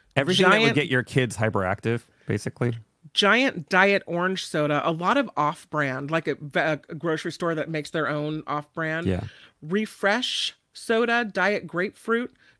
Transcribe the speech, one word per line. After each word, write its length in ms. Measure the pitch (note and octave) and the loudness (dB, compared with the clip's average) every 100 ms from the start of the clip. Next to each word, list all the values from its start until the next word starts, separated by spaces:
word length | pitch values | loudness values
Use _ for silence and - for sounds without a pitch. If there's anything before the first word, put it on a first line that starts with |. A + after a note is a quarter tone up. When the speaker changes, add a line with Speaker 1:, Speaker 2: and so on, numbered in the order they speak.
| _ - | _ 0
Speaker 1:
Everything 280 | C#3+ F3+ | 2 4
that 60 | F#3 | 6
would 80 | G#3 | 6
Speaker 2:
Giant 120 | A3+ | 4
Speaker 1:
get 120 | B2+ C#3 | 2 2
your 140 | B2+ | 0
kids 340 | A#2 C3+ B2 - | 2 0 0 0
hyperactive, 680 | A2 G2+ F#2 G2 A2+ A#2 - _ - | 0 2 0 -2 -2 -2 -6 _ -4
basically. 480 | G#2 - - A#2+ A#2 - _ D#3 | -4 -4 -4 -4 -4 -12 _ -6
Speaker 2:
Giant 560 | - G3+ A3 C4+ - D3 | 2 4 4 2 -2 0
Diet 340 | F#3 G3 G3+ - | 4 4 2 0
Orange 380 | E3+ F3+ F#3+ - | -2 -2 -4 -4
Soda, 360 | E3 D3 D3 | -2 0 0
a 60 | D#3 | 0
lot 240 | E3 F3+ C4 | 0 0 0
of 140 | A#3 - | 0 -2
off-brand, 760 | D3 D#3+ - D3+ C#3 C3 C#3+ | -2 -2 -6 -2 -2 -4 -2
like 160 | E3 D#3+ | -2 -2
a, 80 | C#3 D3 | -6 -4
a 220 | F3 D3+ D3+ - | 0 0 -2 -6
grocery 360 | E3 E3+ D#3+ F3+ | -6 -2 -2 -4
store 220 | - F3 | -4 -2
that 140 | D#3 D3 | -2 -4
makes 220 | D#3+ C#3+ | -6 -4
their 180 | E3 C3+ | -4 -2
own 340 | D3 D3+ D#3 - | -2 -4 -6 -4
off-brand. 600 | D3 D3 - D#3+ D#3+ E3+ | -6 -6 -6 -4 -2 -2
Speaker 1:
Yeah. 180 | F2+ G2+ - - _ | -2 -4 -14 -20 _
Speaker 2:
Refresh 920 | D3+ G3 - - G3 A3+ B3+ - - - _ | -4 -2 -2 -2 0 0 0 -4 -6 -8 _
Soda, 520 | - - A3+ A#3 A#3 | -18 0 2 2 0
Diet 420 | A3+ F#3+ F#3 G#3 E3 | 0 0 0 0 -4
Grapefruit, 640 | E3+ F#3+ - - A3+ B3 - _ | -4 -4 -6 -2 -2 -2 -12 _